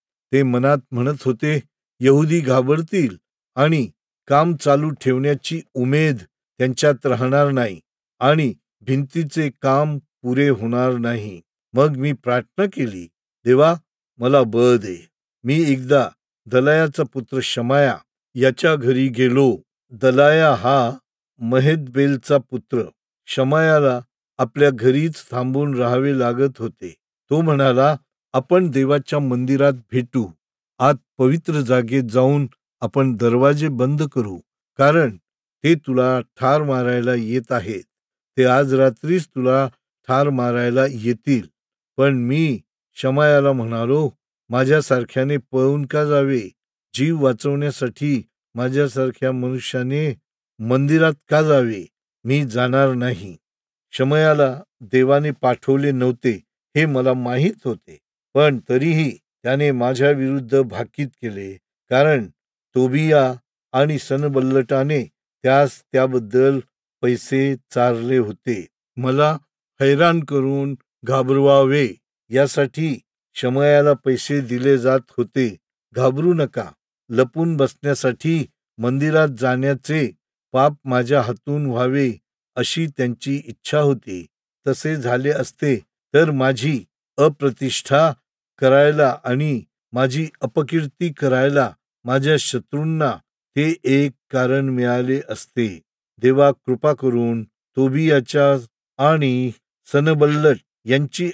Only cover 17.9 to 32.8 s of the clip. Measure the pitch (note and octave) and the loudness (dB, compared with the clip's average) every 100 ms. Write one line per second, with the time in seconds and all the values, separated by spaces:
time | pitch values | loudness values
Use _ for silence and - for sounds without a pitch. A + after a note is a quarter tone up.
17.9 | F#2+ _ _ _ B2 C3 B2 E3 D3+ B2 | 0 _ _ _ 0 0 2 0 2 0
18.9 | B2+ C3+ A#2 B2+ B2+ C3+ G2 - _ _ | 0 0 0 2 4 2 2 -6 _ _
19.9 | A2+ C3 B2+ C#3+ D#3+ D#3 A#2+ A#2+ C#3 A#2+ | -2 2 4 4 4 4 2 2 0 0
20.9 | C3 _ _ _ _ A#2 B2+ C#3 E3 C3 | -4 _ _ _ _ -2 2 2 0 -2
21.9 | B2+ C#3+ C3+ - C#3+ A#2+ B2 - B2 F#2 | -2 0 0 0 -2 -2 -10 -6 -6 -6
22.9 | - _ _ - - C3 D#3 D#3+ D#3 C#3 | -10 _ _ -8 -4 0 2 2 2 2
23.9 | B2 - _ _ - C3 C#3+ C#3+ B2+ B2+ | -2 -6 _ _ -6 -6 2 2 2 2
24.9 | C3+ D#3+ D3+ - A#2+ B2+ C3+ D3 B2+ A#2+ | 2 -2 -6 -10 -6 -4 -2 -2 -2 -2
25.9 | B2+ C#3 C3+ A#2+ A#2+ C#3 B2 A2+ - F2+ | 0 0 0 -2 0 -2 -4 -10 -12 -18
26.9 | - _ _ _ D3+ E3 C#3+ C3+ B2 C#3+ | -20 _ _ _ 0 2 2 2 4 2
27.9 | D3 _ _ _ C3 - F3+ F3+ C3+ C3+ | 0 _ _ _ -6 2 2 2 0 0
28.9 | C#3+ - D3 C#3 B2 B2+ C3+ C#3+ B2+ - | 0 0 -4 -2 -2 -2 2 2 0 -4
29.9 | B2 A#2+ B2+ F#2+ E2 _ _ _ - C3 | -4 -4 -4 -4 -8 _ _ _ -2 0
30.9 | C#3+ _ - C3 E3 - D3+ B2 B2+ A#2 | 0 _ -2 0 0 -2 -4 0 0 0
31.9 | C3+ A#2+ A#2+ C3 C#3+ C3+ - _ _ | -2 -2 0 2 0 -2 -8 _ _